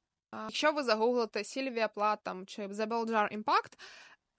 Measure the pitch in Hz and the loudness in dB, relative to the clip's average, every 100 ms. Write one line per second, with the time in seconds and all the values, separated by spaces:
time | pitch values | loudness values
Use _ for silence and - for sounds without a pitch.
0 | _ _ - 220 220 - 302 294 247 220 | _ _ -16 -12 -8 0 2 2 2 4
1 | 226 247 220 214 208 269 269 226 214 208 | 4 2 0 -2 -4 -4 -2 0 -2 0
2 | 208 214 185 185 190 - 202 202 220 233 | 0 0 -4 -8 -10 -10 -8 -4 -2 0
3 | 226 220 208 214 247 381 - - - - | 0 2 2 0 2 2 0 -10 -20 -20
4 | - - _ | -20 -20 _